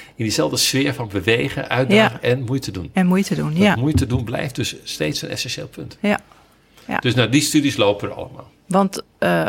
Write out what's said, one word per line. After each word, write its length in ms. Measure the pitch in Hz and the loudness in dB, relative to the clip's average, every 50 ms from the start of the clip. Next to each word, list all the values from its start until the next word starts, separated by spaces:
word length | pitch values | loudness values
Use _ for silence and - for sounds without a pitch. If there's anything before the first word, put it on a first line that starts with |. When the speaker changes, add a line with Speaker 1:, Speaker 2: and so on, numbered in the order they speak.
| - - - | -20 -16 -8
Speaker 1:
in 100 | - 113 | -4 -4
diezelfde 320 | 107 - - - - 131 | -2 0 0 0 0 0
sfeer 380 | 120 - - - 131 139 147 127 | 0 0 0 0 0 0 0 -2
van 140 | 127 117 104 | -4 -6 -4
bewegen, 600 | 101 98 85 113 113 127 143 139 - 143 - - | -4 -2 2 2 2 2 0 -2 -4 -6 -6 -2
uitdagen 500 | - 123 135 190 196 214 220 - - - | 0 0 2 4 4 4 4 4 0 0
Speaker 2:
Ja. 60 | - 120 | 0 0
Speaker 1:
en 140 | 123 139 | 0 0
moeite 280 | 127 110 135 135 - - | 0 -2 -4 -4 -4 -6
doen. 200 | 95 95 82 - | -8 -8 -8 -2
Speaker 2:
En 140 | - 190 180 | 0 2 2
moeite 280 | 180 180 196 196 - 165 | 4 4 2 2 0 -2
doen, 140 | 151 151 151 | -2 -2 0
Speaker 1:
Dat 140 | 151 170 | 2 4
Speaker 2:
ja. 140 | 202 208 175 | 4 4 4
Speaker 1:
moeite 300 | 117 120 151 151 135 135 | 4 2 2 2 2 2
doen 180 | 113 120 139 117 | 2 0 -2 -2
blijft 300 | 104 - - - 135 - | -4 -4 -4 -6 -6 -4
dus 220 | - 104 - - - | -4 -6 -6 -6 -10
steeds 400 | - - - - 156 151 143 - | -12 -12 -6 -4 -4 -4 -2 -4
een 60 | - - | -6 -8
essentieel 400 | - - - 123 - - - - | -8 -8 -6 -8 -8 -10 -10 -12
punt. 300 | - - 131 - - - | -14 -14 -14 -14 -10 -4
Speaker 2:
Ja. 200 | - 208 208 - - _ - - _ _ _ _ _ _ _ - - - | -2 -2 -2 -2 -4 _ -20 -20 _ _ _ _ _ _ _ -20 -12 -6
Ja. 100 | - - | -6 -2
Speaker 1:
Dus 160 | - 127 110 | 0 0 2
nou, 140 | 127 117 107 | 2 2 4
die 120 | 123 151 | 4 2
studies 360 | 151 - - 151 139 139 - | 2 2 2 2 2 2 2
lopen 320 | 117 104 101 104 - - 98 | 2 2 2 2 0 -4 -8
er 60 | - | -8
allemaal. 360 | - 90 - - - - - _ _ _ | -10 -12 -12 -14 -18 -20 -20 _ _ _
Speaker 2:
Want, 360 | - 180 196 196 190 - - - _ _ _ | 0 2 2 2 2 -2 -6 -12 _ _ _
eh, 280 | - 175 175 170 160 | 0 0 2 0 0